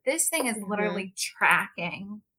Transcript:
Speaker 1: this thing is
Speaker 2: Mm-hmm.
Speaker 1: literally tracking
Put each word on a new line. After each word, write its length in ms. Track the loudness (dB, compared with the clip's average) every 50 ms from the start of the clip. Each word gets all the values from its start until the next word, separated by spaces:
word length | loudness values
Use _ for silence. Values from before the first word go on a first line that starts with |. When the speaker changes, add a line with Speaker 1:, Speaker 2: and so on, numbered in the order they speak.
| -2
Speaker 1:
this 240 | -2 0 2 0 0
thing 180 | 2 0 0
is 100 | 0 -2
Speaker 2:
Mm-hmm. 140 | -2 -4 -4
Speaker 1:
literally 440 | -2 0 0 0 0 -2 -6 -6 -6
tracking 1040 | -6 -6 -6 -2 2 4 6 6 6 4 0 -6 -8 -8 -6 -6 -8 -10 -12 -12 -14 -14 _ _